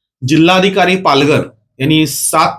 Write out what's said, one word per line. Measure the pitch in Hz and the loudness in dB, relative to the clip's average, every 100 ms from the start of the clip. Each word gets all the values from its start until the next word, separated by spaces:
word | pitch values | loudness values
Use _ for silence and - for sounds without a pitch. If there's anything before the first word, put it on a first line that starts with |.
| _ _ | _ _
जिल्हाधिकारी | 123 156 165 185 196 190 180 185 | -2 2 4 2 0 0 0 0
पालघर | 175 139 143 131 87 _ _ _ | 0 0 2 0 -4 _ _ _
यांनी | 135 156 156 | 0 0 0
सात | - - 160 170 | -4 -4 -2 -2